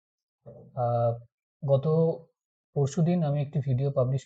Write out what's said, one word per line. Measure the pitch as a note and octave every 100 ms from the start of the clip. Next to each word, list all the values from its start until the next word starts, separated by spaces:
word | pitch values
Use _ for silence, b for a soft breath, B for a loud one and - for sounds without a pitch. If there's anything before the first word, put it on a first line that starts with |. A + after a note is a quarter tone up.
| _ _ _ _ - - - B2+
আহ, | A#2+ A#2+ A#2+ A#2+ - _ _ - C#3
গত | C3+ D#3 D#3+ E3 - - _ _ _ _
পরশুদিন | D3 C3+ - E3 F3+
আমি | D3+ C#3+
একটি | C#3 C#3+
ভিডিও | C3+ B2 C#3
পাবলিশ | C#3 B2+ C3+